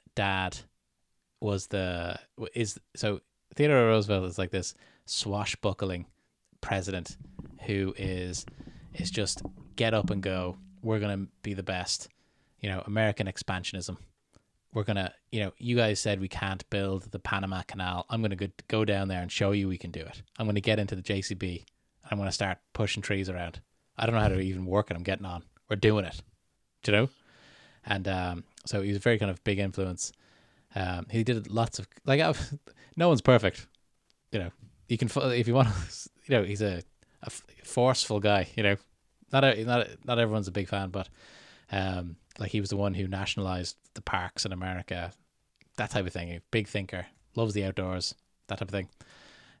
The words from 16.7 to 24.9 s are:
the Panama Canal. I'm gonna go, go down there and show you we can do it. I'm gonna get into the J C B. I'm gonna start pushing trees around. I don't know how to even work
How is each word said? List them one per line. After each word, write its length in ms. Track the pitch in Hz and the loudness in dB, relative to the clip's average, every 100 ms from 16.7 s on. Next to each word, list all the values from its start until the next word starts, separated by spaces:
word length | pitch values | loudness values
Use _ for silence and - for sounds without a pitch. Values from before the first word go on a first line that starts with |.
| 101 98 95 - | -2 0 -2 -6
the 60 | 95 | -10
Panama 460 | - 98 95 92 | -4 -4 -2 -4
Canal. 420 | 87 98 90 90 - | -6 -6 -4 -4 -4
I'm 100 | 117 | -2
gonna 140 | 110 92 | -2 -2
go, 120 | 95 - - | -6 -8 -2
go 180 | 110 104 | 0 2
down 220 | 98 98 | 2 0
there 160 | 92 | -2
and 80 | 95 | -4
show 180 | - 101 | 0 2
you 180 | 101 98 | 2 2
we 120 | 90 | -2
can 100 | 87 | -6
do 120 | 85 | -8
it. 200 | 80 - - - | -10 -14 -16 -4
I'm 80 | 110 | 0
gonna 160 | 104 | 2
get 160 | 98 107 | 4 2
into 180 | 98 92 | 2 -4
the 60 | |
J 220 | - 98 | -2 -2
C 100 | 95 | -2
B. 320 | 92 92 87 - _ _ _ - | -4 -4 -6 -12 _ _ _ -6
I'm 80 | 104 | -4
gonna 120 | 98 | -2
start 280 | - 98 90 _ | 0 -2 -2 _
pushing 280 | - 104 - | -2 -2 0
trees 280 | 101 101 95 | -2 -2 -2
around. 320 | 90 85 - - _ _ - | -4 -8 -10 -20 _ _ -2
I 80 | 117 | 2
don't 80 | |
know 80 | 113 | 4
how 60 | 107 | 4
to 120 | 92 | 4
even 280 | 95 92 92 | 0 -2 0
work 240 | 98 104 | 2 2